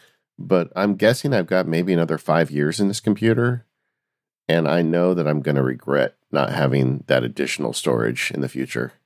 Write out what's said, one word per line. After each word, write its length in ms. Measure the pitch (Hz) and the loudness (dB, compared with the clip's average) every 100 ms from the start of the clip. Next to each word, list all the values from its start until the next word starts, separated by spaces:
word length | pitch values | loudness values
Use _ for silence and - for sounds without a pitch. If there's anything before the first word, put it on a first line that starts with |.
| _ _ _ - | _ _ _ -18
But 320 | - 92 82 | 0 0 0
I'm 220 | - 101 98 | -2 0 4
guessing 380 | 107 123 143 | 2 2 0
I've 140 | 120 82 | 0 2
got 200 | 92 82 | 0 2
maybe 240 | 82 90 | 0 2
another 260 | 87 80 80 | 2 2 -2
five 320 | - 80 76 | 0 2 2
years 300 | 71 73 82 | 0 0 0
in 80 | 101 | -2
this 140 | 101 | 0
computer. 640 | - 98 113 113 120 123 - _ _ _ _ _ _ _ - | -2 0 2 2 0 -4 -10 _ _ _ _ _ _ _ 0
And 180 | 82 78 | 0 2
I 140 | 85 | 2
know 320 | 82 87 90 | 2 2 2
that 140 | 90 76 | 2 0
I'm 140 | 76 | 0
gonna 220 | 71 69 | 0 0
regret 520 | 65 64 - 71 64 - _ | 0 -2 -2 0 0 -4 _
not 200 | 76 58 | -2 0
having 520 | 87 69 67 65 67 - | 0 0 2 0 -2 0
that 160 | 64 | 0
additional 500 | 60 - 67 - 64 | 0 -4 -6 -4 -6
storage 580 | 60 - 58 57 62 - | -4 -2 -2 -2 -4 -6
in 80 | - | -6
the 100 | 65 | -6
future. 440 | 65 64 58 64 - | -6 -8 -6 -8 -12